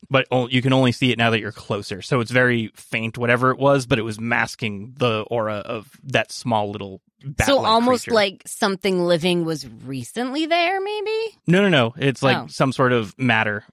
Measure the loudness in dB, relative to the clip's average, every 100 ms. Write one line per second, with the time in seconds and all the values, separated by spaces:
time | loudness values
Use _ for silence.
0 | -2 0 2 0 0 0 2 4 4 2
1 | 0 2 2 2 -2 -8 -6 -6 -6 -10
2 | -2 -2 0 2 2 2 -2 -10 -8 -6
3 | -4 -2 0 2 2 2 2 2 2 -2
4 | -2 -6 -2 -2 -2 -4 -6 -6 -10 -2
5 | 0 0 -2 -2 -2 -4 -6 -10 -12 -18
6 | -4 -2 -2 -6 -2 0 0 -6 -10 -14
7 | _ _ -8 -2 2 4 4 4 4 0
8 | 2 2 2 -2 -12 -2 -2 0 0 2
9 | 2 2 2 0 0 -4 -8 -16 -10 -10
10 | -8 -8 -6 -4 -2 0 0 -2 -4 -6
11 | -4 -4 -6 -6 0 2 4 4 2 0
12 | -2 0 0 0 -2 -2 -2 2 2 2
13 | -2 -2 2 2 0 -4 -8